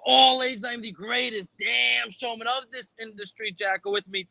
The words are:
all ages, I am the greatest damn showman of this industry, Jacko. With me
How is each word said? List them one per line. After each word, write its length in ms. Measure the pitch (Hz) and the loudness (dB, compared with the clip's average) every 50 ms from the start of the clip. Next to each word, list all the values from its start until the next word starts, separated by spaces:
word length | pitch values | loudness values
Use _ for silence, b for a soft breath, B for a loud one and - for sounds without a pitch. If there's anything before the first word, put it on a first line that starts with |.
| - | 2
all 380 | - 254 262 262 262 262 262 262 | 6 8 8 8 8 6 4 2
ages, 200 | 254 262 208 208 | -2 -2 -4 -6
I 100 | 247 240 | -8 -8
am 80 | 240 | -8
the 100 | 220 226 | -8 -10
greatest 580 | 185 160 185 220 240 247 254 247 226 208 185 - _ - | -12 -10 -6 -2 -2 0 0 -2 -2 -6 -8 -10 _ -6
damn 500 | 196 220 240 240 247 240 240 240 240 226 | -2 0 0 2 2 2 2 2 0 -2
showman 380 | 190 - 254 240 233 226 226 | -6 -8 -6 -6 -6 -4 -2
of 160 | 233 254 262 262 233 | -2 -2 -2 -4 -6
this 240 | 262 254 233 - _ - | -12 -14 -14 -14 _ -14
industry, 500 | 226 220 214 202 208 185 - - 220 214 | -14 -12 -12 -12 -14 -14 -12 -8 -8 -8
Jacko. 400 | 185 - 208 196 190 185 - 202 | -6 -2 -2 -2 -2 -2 -2 -2
With 160 | 202 208 196 | -2 -2 -2
me 200 | 185 196 196 185 - | -4 -6 -8 -8 -8